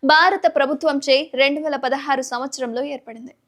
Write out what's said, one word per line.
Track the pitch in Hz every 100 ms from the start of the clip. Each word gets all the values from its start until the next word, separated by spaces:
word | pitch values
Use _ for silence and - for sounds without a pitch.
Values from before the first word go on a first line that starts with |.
| 269
భారత | 311 349 392 349 320
ప్రభుత్వంచే | 269 294 320 285 277 262 311 254
రెండు | 269 294 311
వేల | 277 262
పదహారు | 269 277 269 262
సంవత్సరంలో | 247 269 269 254 233 285 269
ఏర్పడింది. | 247 226 254 _